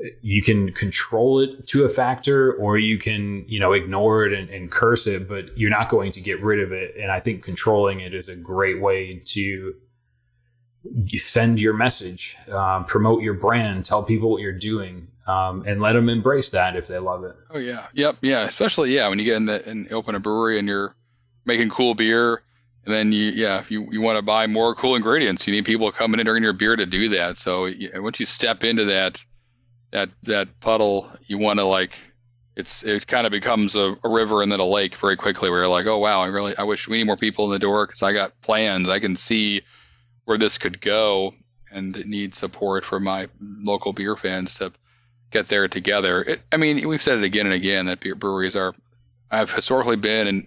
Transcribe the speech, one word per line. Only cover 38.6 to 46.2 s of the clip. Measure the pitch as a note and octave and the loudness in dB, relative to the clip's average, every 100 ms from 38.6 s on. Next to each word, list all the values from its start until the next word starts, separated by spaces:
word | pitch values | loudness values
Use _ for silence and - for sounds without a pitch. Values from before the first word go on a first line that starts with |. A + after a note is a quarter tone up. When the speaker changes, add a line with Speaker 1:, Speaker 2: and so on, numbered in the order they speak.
| A2 F#2+ F#2 | 2 0 0
Speaker 2:
I | F#2+ | 0
can | G#2 | -2
see | F#2 - A2+ G#2+ G2+ - - _ _ _ _ | -2 -2 0 0 -2 -6 -18 _ _ _ _
where | - A2 | -2 2
this | A2 - | 2 0
could | G#2 F2+ | -6 -4
go, | G#2 G#2+ G#2+ G2 F#2+ - _ _ - | 0 2 2 2 -2 -6 _ _ -16
and | G2 F#2+ F#2+ | -10 -8 -8
it | G2+ | -8
needs | G#2 G2+ - | -6 -6 -8
support | F#2+ - G2+ F#2+ | -10 -6 -2 -2
from | - G2 | -2 -4
my | G2 F#2+ F#2+ - | -2 -4 -6 -14
local | G2+ G2+ G#2 G2+ G#2 | -18 -8 -2 -2 -2
beer | G2 G2+ G#2 | -4 -4 -4
fans | F#2+ F#2 F#2 - | -4 -4 -6 -8
to | F#2+ - _ _ _ _ _ | -10 -10 _ _ _ _ _
get | A2 G2+ | -2 0
there | G2+ F#2+ | 0 0
together." | - F2+ G2+ F#2+ F2+ | -2 0 0 2 0